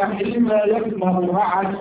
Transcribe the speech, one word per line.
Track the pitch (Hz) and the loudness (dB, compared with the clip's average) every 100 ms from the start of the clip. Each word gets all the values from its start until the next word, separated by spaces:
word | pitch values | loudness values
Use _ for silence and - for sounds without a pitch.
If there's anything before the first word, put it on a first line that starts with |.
| 202 | -2
حين | 202 226 240 214 214 208 | -2 -2 0 2 2 2
يسمع | 220 226 196 185 180 | 0 -2 -2 0 0
الرعد" | 180 185 190 180 190 202 | 0 0 0 0 -2 -4